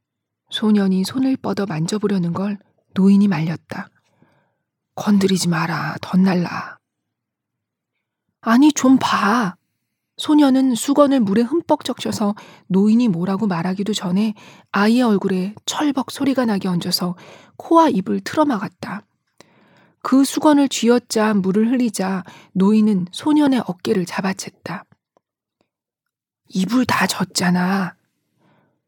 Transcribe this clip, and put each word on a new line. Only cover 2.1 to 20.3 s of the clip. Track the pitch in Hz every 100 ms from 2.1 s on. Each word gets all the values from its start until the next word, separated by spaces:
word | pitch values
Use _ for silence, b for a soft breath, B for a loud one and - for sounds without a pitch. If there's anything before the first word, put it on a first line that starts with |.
| 196 170
걸 | 170 202 202 _ _ _
노인이 | 196 190 196 208
말렸다. | 160 160 160 - - - _ _ _ _ _ _ _ _ _ _
"건드리지 | - 214 202 190 185 175
마라, | 160 165 156 151 -
덧날라." | - 185 190 180 170 - - - _ _ _ _ _ _ _ _ _ _ _ _ _ _ _ _
"아니, | 233 240 294
좀 | - 262 262
봐." | - - 208 240 190 - _ _ _ _ _ -
소년은 | - 302 277 262 262
수건을 | 233 - 285 285 269
물에 | 196 202
흠뻑 | 233 330 - 302
적셔서 | - - 226 - 202 208 B B B
노인이 | 185 208 226 247
뭐라고 | 165 185 190 208
말하기도 | 165 180 185 202
전에 | 202 180 185 220 208 B B B
아이의 | 196 208 240
얼굴에 | 240 202 196 185 190 214 -
철벅 | - 302 269 -
소리가 | - 277 262 240
나게 | 196 190
얹어서 | 175 180 - 180 180 B B B -
코와 | - 330 311
입을 | 190 202 202
틀어막았다. | - 311 294 208 190 - - 202 - _ _ _ b b b b b b
그 | - 262
수건을 | 277